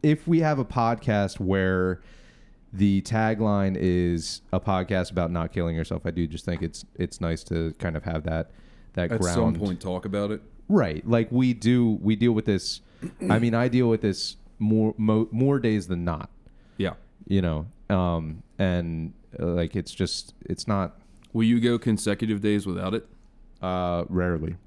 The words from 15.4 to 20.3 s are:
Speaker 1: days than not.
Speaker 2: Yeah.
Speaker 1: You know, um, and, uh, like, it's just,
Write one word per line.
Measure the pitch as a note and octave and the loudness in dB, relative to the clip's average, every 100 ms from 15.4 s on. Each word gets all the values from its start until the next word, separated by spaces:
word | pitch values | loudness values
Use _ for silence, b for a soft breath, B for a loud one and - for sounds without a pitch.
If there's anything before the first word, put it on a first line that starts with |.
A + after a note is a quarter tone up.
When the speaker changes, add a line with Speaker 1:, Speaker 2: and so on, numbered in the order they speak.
| C3+ C#3 | 2 2
Speaker 1:
days | A#2 G#2+ F2 | 2 0 -2
than | F2 | -4
not. | E2+ D#2 - - - b b - | -2 -4 -8 -18 -20 b b -6
Speaker 2:
Yeah. | F#2+ D#2 - _ - | -4 -4 -20 _ -2
Speaker 1:
You | G2 | 0
know, | F2 D#2 E2 - - | 2 -2 -6 -14 -2
um, | F#2+ F2+ E2 D#2 D#2 - - | 0 2 0 -4 -10 -16 -2
and, | F#2+ F2+ E2+ E2 D#2+ - - - | 0 0 -2 -4 -6 -10 -18 -6
uh, | E2 | -2
like, | F2 E2 F#2 | 0 -2 -4
it's | E2+ | -8
just, | - F#2 - - | -4 -4 -4 -12